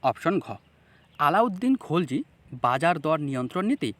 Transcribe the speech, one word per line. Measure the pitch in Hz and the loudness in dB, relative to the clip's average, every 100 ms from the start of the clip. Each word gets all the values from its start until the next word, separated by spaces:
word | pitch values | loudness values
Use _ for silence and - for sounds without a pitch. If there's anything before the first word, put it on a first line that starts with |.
অপশন | 131 113 165 190 | 0 0 0 -2
ঘ, | - 107 _ _ _ _ _ _ | -4 -14 _ _ _ _ _ _
আলাউদ্দিন | 147 180 240 185 247 269 | 2 4 2 0 0 0
খলজি | - 160 170 127 294 _ - 127 123 | 0 -2 0 -4 -6 _ -18 -2 0
বাজার | 131 165 170 151 | 2 2 2 0
দর | 156 147 | 0 0
নিয়ন্ত্রণ | 135 127 180 202 | -4 -4 -2 -2
নীতি | 285 127 - | -2 -4 -6